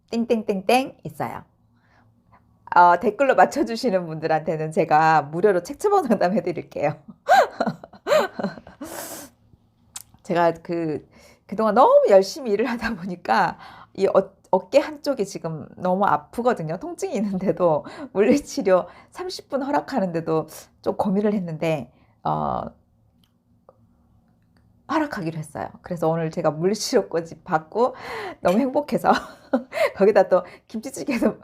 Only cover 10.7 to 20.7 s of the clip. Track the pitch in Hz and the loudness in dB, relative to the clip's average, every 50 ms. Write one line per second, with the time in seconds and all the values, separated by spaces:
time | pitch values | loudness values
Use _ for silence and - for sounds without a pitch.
10.7 | 170 170 165 156 147 - - _ _ - - - _ _ _ - 202 190 220 214 | -6 -4 -4 -4 -4 -6 -8 _ _ -20 -20 -20 _ _ _ -10 -4 -2 0 2
11.7 | 196 233 285 480 554 571 554 - 202 190 196 - - 320 269 233 202 202 233 254 | 4 6 6 8 8 6 8 8 8 6 6 4 -2 -8 -4 -2 0 0 0 -2
12.7 | 240 233 214 220 226 170 175 175 180 170 - - 226 214 180 160 - - - - | -2 -4 -4 -6 -6 -8 -8 -10 -10 -8 -4 0 2 2 2 0 -2 -8 -14 -20
13.7 | - - - - - - 190 - - 190 185 - - _ _ _ - 185 - - | -20 -20 -20 -16 -4 -2 0 2 4 2 2 0 -4 _ _ _ -2 -2 0 2
14.7 | - 277 311 311 302 294 - 294 269 262 196 185 - 160 - 165 160 151 104 - | 2 2 2 2 -4 -6 -6 -4 -4 -2 -4 -6 -8 -10 -10 -10 -10 -10 -12 -16
15.7 | - - 170 185 185 190 202 - 151 - - - - - 233 247 226 - 165 151 | -12 -6 -2 -2 0 2 2 2 2 0 -2 -6 -8 -2 -2 0 0 0 -4 -6
16.7 | 165 185 - 339 339 - 403 381 302 - 226 202 190 180 185 208 170 175 185 170 | -8 -8 -10 -12 -10 -8 -8 -6 -4 -4 -4 -4 -4 -2 -2 -2 0 2 2 2
17.7 | 156 143 - - - - 294 - - 185 214 247 294 285 - - - 277 202 196 | 2 0 -2 -6 -12 -14 -16 -4 0 2 4 4 4 2 0 -4 -8 -4 2 2
18.7 | 185 175 180 - - - - _ - - 359 370 - - - _ 294 262 277 269 | 2 2 2 -2 -10 -20 -20 _ -14 -12 -10 -10 -10 -12 -10 _ -6 -6 -4 -2
19.7 | 294 294 294 - 269 247 190 180 165 165 160 165 160 160 156 - - - - - | -2 -2 -4 -4 -4 -4 -4 -2 -4 -6 -4 -2 -2 -2 -4 -6 -10 -20 -20 -20